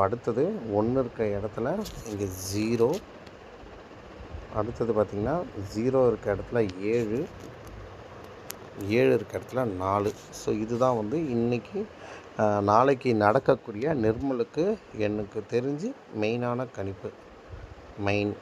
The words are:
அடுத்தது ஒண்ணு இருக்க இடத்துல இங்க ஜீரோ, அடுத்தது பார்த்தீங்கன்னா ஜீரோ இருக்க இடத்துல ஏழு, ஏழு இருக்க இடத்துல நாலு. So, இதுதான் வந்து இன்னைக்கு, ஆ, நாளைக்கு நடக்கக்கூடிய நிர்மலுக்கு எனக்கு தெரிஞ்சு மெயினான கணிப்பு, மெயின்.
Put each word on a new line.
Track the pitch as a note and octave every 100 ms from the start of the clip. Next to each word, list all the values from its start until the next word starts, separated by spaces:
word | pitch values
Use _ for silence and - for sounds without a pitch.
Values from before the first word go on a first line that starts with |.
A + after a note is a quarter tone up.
| G2
அடுத்தது | A#2+ - A2+ E3 A3 A2+ G#2
ஒண்ணு | A2+ B2+
இருக்க | A#2+ - G#2+ G2+
இடத்துல | G#2 - A#2+ G3 G#3 - A#2
இங்க | G2+ G2+ F#2 F#2+
ஜீரோ, | G#2 A2 A#2 A#2 F#3 - - - - - - - - - - - - - - - A2
அடுத்தது | G#2+ A#2+ A#2 G#2+
பார்த்தீங்கன்னா | G2+ G2+ G#2+ F3 - A2 G2 G#2+
ஜீரோ | B2 C3 B2
இருக்க | G#2+ A2 G2
இடத்துல | G2 A#2+ G#2+ F2+ G2+ A#2+
ஏழு, | A2 A#2 F3+ - - - - - - - - - - - - - - G#2+ G2 A2+
ஏழு | C3 B2
இருக்க | G#2 F#2+
இடத்துல | - B2 B2 F2+ F#2+
நாலு. | G2+ G#2 - - -
So, | - A2 A2
இதுதான் | A#2 B2+ A#2+
வந்து | G#2+ D3+ D#3 A#2+
இன்னைக்கு, | A#2 A#2+ - G3 G#3+ - - - - -
ஆ, | G#2+ G#2 G2+
நாளைக்கு | G#2+ C3+ C3 C3 A2 G#2
நடக்கக்கூடிய | B2 - A#2+ - G#2 C#3+ D3 A2
நிர்மலுக்கு | A2+ C3+ B2+ A#2 D3 F#3 G#3+ - A2+ G#2
எனக்கு | G#2+ G2+ A2 G#2 A#2+
தெரிஞ்சு | C3 D3 A3 C#4 - A2
மெயினான | G#2+ A#2+ A#2+ A#2+ B2+ -
கணிப்பு, | G2 F#2+ A2 - - - - - - - - - G2+
மெயின். | G#2 G#2 G2+